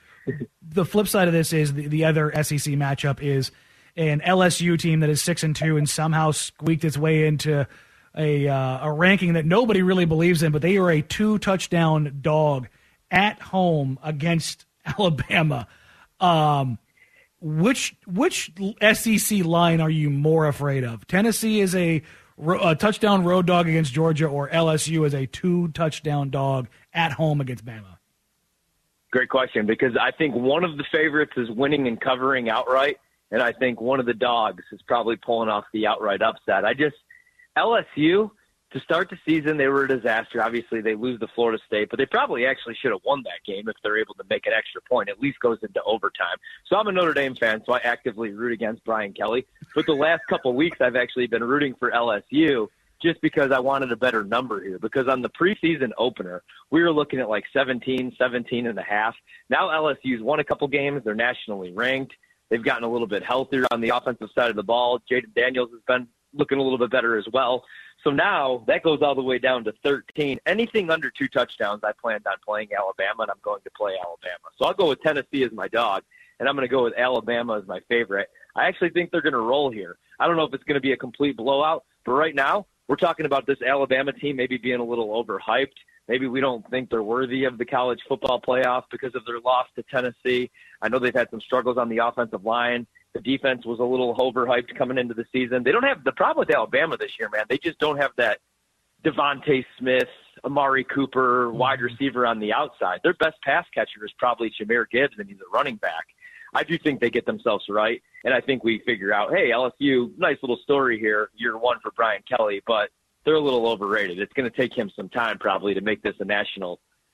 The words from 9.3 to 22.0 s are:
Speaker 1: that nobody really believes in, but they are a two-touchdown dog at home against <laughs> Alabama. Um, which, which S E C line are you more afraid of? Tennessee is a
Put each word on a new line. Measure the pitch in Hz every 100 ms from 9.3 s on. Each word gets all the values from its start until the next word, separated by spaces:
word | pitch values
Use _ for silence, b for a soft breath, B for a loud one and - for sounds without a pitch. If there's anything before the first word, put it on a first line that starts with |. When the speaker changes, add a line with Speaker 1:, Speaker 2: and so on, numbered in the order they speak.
Speaker 1:
that | 165 156
nobody | 190 240 196
really | 185 185 170
believes | 160 170 170
in, | 165
but | 147
they | 165 196
are | 180
a | 156
two-touchdown | 156 - 214 208 208 190 - 170 165 156 147 139
dog | 156 156 151 139 120 b b b _
at | 180 208 208
home | - 190 180 156 135 131
against | 156 151 160 170 - - _ _
<laughs> | -
Alabama. | 143 190 135 - 185 160 131 - b b b b -
Um, | 180 160 151 143 131 113 _ b b b b _
which, | 156 156 202 269 - - -
which | 180 339 - - 165 196 -
S | 214 - 226
E | 208
C | - 208
line | 165 170 170 165
are | 156
you | 156 147
more | 139 151 160 151
afraid | 135 143 135 123
of? | 113 -
Tennessee | 185 226 202 220 214
is | 196 185
a | 170 160